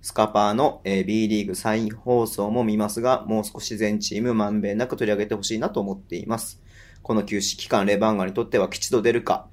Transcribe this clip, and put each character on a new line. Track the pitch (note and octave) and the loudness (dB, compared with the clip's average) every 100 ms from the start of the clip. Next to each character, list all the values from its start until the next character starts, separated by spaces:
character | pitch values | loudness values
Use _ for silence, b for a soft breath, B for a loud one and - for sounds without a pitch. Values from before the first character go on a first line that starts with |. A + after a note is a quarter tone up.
ス | - | -8
カ | - G#2+ | 0 2
パ | G#2 G#2 | 4 4
ー | |
の、 | A2 D3 - | 4 2 0
え | F#2+ G2 | -2 0
ー、 | |
B | F#2+ A2 G#2+ | 2 2 2
リ | G#2+ | 2
ー | G2+ | 0
グ | F2+ | -4
再 | A2+ A2 A2 | -2 0 -2
放 | A2 - B2 A2+ | -6 0 2 2
送 | - G2+ | -2 -2
も | A#2 | 0
見 | A#2 G#2+ | 0 0
ま | G#2 | 0
す | G#2 | 0
が、 | B2 B2+ - | 0 0 0
も | A2 | -2
う | |
少 | G#2+ - | -2 -8
し | - A2 | -8 -2
全 | G#2+ G#2 | 0 0
チ | - G#2 | -2 -2
ー | |
ム | A#2+ | 0
ま | A2+ G#2 | 0 0
ん | G#2+ | 0
べ | G2+ | -2
ん | G#2 | -2
な | C3 | -2
く | - | -2
取 | A2 | 0
り | |
上 | G2+ | 0
げ | G#2 | 0
て | |
ほ | G#2+ | -2
し | G2 A2 | -4 -4
い | |
な | D3+ | -2
と | - | -2
思 | G2 | -4
っ | G2 | -6
て | - | -8
い | A2 G#2 | -10 -6
ま | A2+ | -6
す。 | - - B B B B | -6 -12 B B B B
こ | - | 0
の | A2 | 0
休 | G2+ G#2 | 2 -2
止 | F#2+ - | -2 -4
期 | - | 0
間、 | A#2 G2 | 2 2
レ | G2+ | 2
バ | A2 | 2
ン | G#2 | 2
ガ | F#2+ | 0
に | |
と | F#2+ | -2
っ | A#2 | 0
て | A#2+ | 2
は | F#2 | 0
吉 | - - | -2 0
と | A#2+ | 2
出 | A2 | 4
る | A#2 | 2
か | - F#2+ - | 0 -2 -2